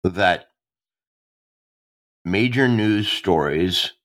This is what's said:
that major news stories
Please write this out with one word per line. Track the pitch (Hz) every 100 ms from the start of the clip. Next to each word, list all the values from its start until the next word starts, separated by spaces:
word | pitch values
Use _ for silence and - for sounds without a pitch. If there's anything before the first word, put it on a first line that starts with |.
that | 92 90 92 80 - _ _ _ _ _ _ _ _ _ _ _ _ _ _ _ _ _
major | 87 98 123 123 131
news | 117 107 107 104
stories | - - 82 71 76 92 87 - _